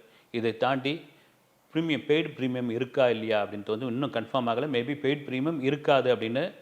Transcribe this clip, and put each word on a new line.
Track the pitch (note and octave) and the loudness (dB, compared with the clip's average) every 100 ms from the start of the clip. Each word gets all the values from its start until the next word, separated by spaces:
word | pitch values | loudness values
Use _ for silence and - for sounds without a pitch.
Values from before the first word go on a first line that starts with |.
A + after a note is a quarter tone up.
| - - _ | -20 -20 _
இதை | A#2 A2+ A2 | -2 -2 0
தாண்டி | B2+ C3+ C#3 D#3+ - - _ _ _ _ _ | 0 0 -2 -4 -10 -20 _ _ _ _ _
பிரீமியம், | D#3 E3 C3+ - | -2 0 -2 2
பெய்டு | D3+ D#3 | 2 2
பிரீமியம் | C3 B2+ B2 B2 | -2 -2 -2 -2
இருக்கா | A#2 B2 C#3 B2 | -2 -2 2 2
இல்லையா | A2 A2 G#2+ | 2 0 0
அப்படின்ட்டு | G2+ G#2 G2+ | 0 -4 -4
வந்து | A2 B2+ | -4 -2
இன்னும் | A#2+ C#3 | -2 -2
கன்ஃபார்ம் | A#2 A2 C3+ A#2+ | -4 -2 0 0
ஆகலை. | A#2 D3+ A#2+ | 0 0 0
Maybe | C3 C#3+ | -2 -2
பெய்டு | C3 D3 | 0 0
பிரீமியம் | - B2+ D#3 D#3 | -2 -2 -2 0
இருக்காது | C3 D3 D3+ C3+ B2 A2 | 0 2 4 4 4 2
அப்படின்னு. | A2+ B2+ F#3+ - | 0 -2 -4 -8